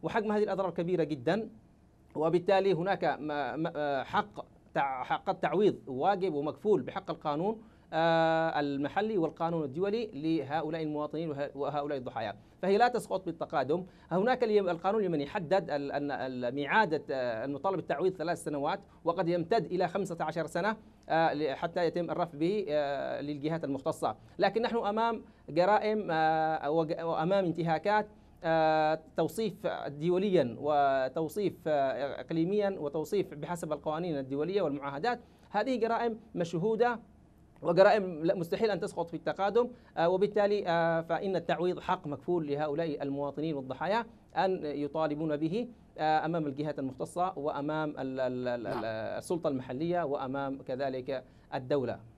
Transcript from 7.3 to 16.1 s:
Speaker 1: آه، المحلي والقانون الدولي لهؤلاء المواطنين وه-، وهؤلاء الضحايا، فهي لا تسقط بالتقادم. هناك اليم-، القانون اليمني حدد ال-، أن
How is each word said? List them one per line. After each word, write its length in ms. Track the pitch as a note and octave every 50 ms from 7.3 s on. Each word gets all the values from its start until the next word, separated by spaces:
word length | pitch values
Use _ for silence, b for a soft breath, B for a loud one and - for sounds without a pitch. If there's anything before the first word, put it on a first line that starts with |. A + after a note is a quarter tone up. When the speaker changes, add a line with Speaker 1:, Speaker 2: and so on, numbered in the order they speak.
| D3 D3 E3+ G3+ A#3 A3+ B B B B B B -
Speaker 1:
آه، 680 | D#3+ E3 E3 E3 E3 E3 D#3+ E3 D#3+ E3 D#3+ - D3
المحلي 580 | D3 C#3+ C#3+ C#3 C#3+ C#3 - F#3+ G#3 A3 A3 G3
والقانون 460 | D#3+ D#3 - - E3+ E3 E3+ E3+ D#3
الدولي 420 | C3 B2 D#3+ F#3 G3+ G3+ A#3 A#3+
لهؤلاء 760 | - - C#3 D3+ D#3+ D#3+ D#3+ C3 B2 C#3+ D#3+ D#3 D#3 E3 E3 D#3+
المواطنين 520 | D3+ D3+ D3 D3 D3+ - D3+ E3 E3 C#3+
وه-، 220 | C3+ C#3+ C#3 -
وهؤلاء 420 | C3+ C#3+ - C#3+ D3 C#3+ D3 D3 C3+
الضحايا، 380 | B2 B2 - A2+ A2 G#2 G2 B B B B B -
فهي 160 | F3+ G3 G#3
لا 100 | A#3 A#3+
تسقط 380 | A#3+ A3 G3 - G3 F#3 F#3
بالتقادم. 580 | E3+ E3 - D3+ - - D3+ C3 B2+ D3+ F3 F#3 B B B B B
هناك 340 | D#3+ F3+ G3 B3 B3+ B3+ B3+
اليم-، 240 | A3 G#3+ G#3 G3 F3
القانون 320 | F3 E3+ - F#3+ G3+ A3+
اليمني 260 | G#3 F3+ E3+ D3 C#3
حدد 440 | C#3+ - G#3+ F3 C#3+ F3+ G3 F#3+ E3+
ال-، 220 | D#3 C#3+ C#3+ C#3 -
أن 180 | C#3+ C#3+ C#3+